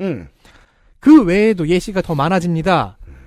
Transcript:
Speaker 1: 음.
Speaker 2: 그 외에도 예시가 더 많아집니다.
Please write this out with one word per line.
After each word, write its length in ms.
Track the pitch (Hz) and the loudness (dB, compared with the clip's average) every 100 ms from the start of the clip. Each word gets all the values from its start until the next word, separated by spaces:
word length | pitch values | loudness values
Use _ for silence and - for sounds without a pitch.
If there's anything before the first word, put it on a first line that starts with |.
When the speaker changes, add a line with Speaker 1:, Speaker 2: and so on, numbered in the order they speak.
Speaker 1:
음. 280 | 190 113 80 _ - - _ _ _ _ | -8 -8 -14 _ -20 -20 _ _ _ _
Speaker 2:
그 220 | 269 311 | 6 6
외에도 460 | 175 196 220 185 156 | 6 0 0 0 -2
예시가 320 | 180 - 185 | -2 -2 -6
더 140 | 175 | -4
많아집니다. 800 | 147 156 190 175 160 175 165 98 - - - | -2 -2 -2 -2 -4 -2 -2 -4 -10 -20 -20